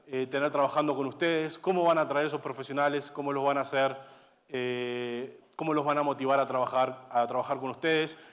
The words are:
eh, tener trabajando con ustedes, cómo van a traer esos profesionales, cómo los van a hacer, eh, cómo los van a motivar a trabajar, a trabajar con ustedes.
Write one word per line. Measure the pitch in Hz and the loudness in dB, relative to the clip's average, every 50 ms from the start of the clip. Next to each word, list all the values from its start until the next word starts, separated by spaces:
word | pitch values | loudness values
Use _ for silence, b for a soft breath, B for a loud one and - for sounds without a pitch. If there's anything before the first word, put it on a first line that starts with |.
| _ | _
eh, | 147 135 131 131 127 | -6 -4 -4 -2 -2
tener | 147 139 143 151 | 0 0 0 2
trabajando | 135 143 139 135 - 151 151 151 139 | 2 2 2 2 2 2 0 2 0
con | 135 135 131 | 0 -2 -4
ustedes, | 131 - 170 170 165 156 160 156 160 - | -2 -2 0 0 2 0 -2 -4 -6 -4
cómo | - 185 185 180 170 | -2 0 2 4 4
van | 170 165 160 | 4 4 4
a | 151 131 | 2 2
traer | 139 143 151 151 | 2 0 0 0
esos | 147 143 | -2 -4
profesionales, | - 143 127 135 127 - 135 143 143 147 143 143 139 - | -6 -6 -8 -8 -8 -4 -2 0 2 2 2 0 -4 -6
cómo | - 151 143 139 139 | -8 -6 -4 -2 -2
los | 139 135 | 0 2
van | 143 139 139 | 2 2 2
a | |
hacer, | 135 - 143 135 135 - 131 135 B B B B B B B B _ - | 0 0 0 2 2 2 0 -4 B B B B B B B B _ -8
eh, | 139 127 123 123 123 123 123 123 120 123 123 120 120 120 131 - - - - _ _ | -4 -4 -2 -2 -2 -2 -4 -4 -4 -4 -4 -4 -4 -6 -6 -8 -12 -16 -20 _ _
cómo | - 160 160 156 | -6 -2 0 0
los | 151 139 | 2 2
van | 147 143 147 | 2 2 2
a | 147 | 2
motivar | 143 135 131 131 131 139 139 | 0 0 0 2 2 4 4
a | 135 | 2
trabajar, | 131 131 127 123 - 127 127 131 127 127 - - - | 2 0 0 0 2 2 2 2 0 -2 -6 -12 -2
a | - 120 120 | 0 0 0
trabajar | 117 123 127 120 - 139 131 | 2 0 -2 -2 -2 -4 -4
con | 131 131 | -4 -6
ustedes. | 117 - - 160 160 156 160 156 B B B B | -6 -2 0 0 2 2 0 -2 B B B B